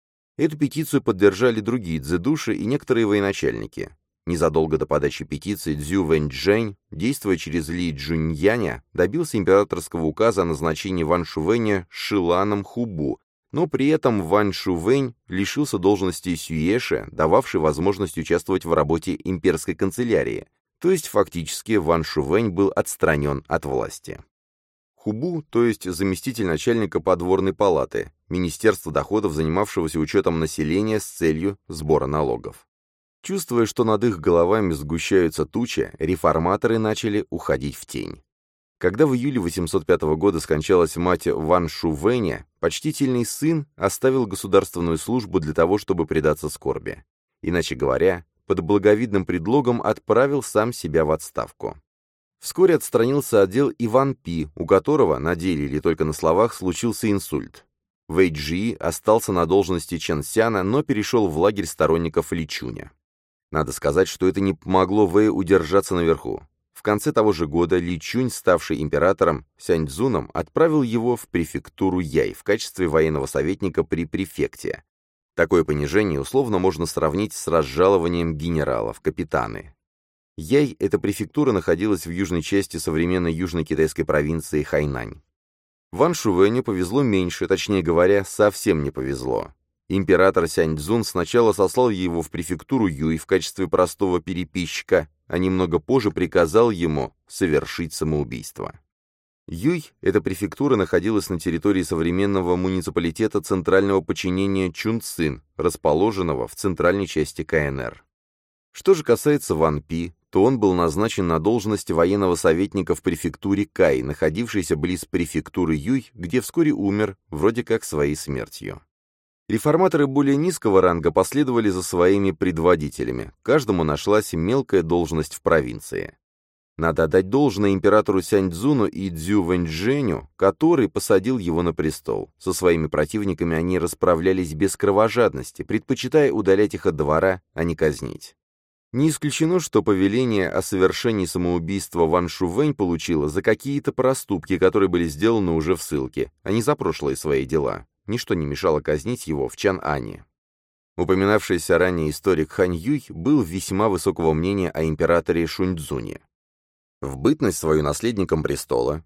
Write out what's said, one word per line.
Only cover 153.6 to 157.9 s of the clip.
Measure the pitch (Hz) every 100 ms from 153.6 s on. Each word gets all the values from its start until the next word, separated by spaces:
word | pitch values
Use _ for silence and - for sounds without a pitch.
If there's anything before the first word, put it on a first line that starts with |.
| - 98 107
высокого | 92 98 82 82
мнения | 78 90 101 90
о | -
императоре | 80 76 80 85 82 85 82
Шуньцзуне. | - 92 90 73 67 50 50 _ _ _ _ _ _ _ _
В | 69 65
бытность | 92 151 113 85
свою | 80 78
наследником | 73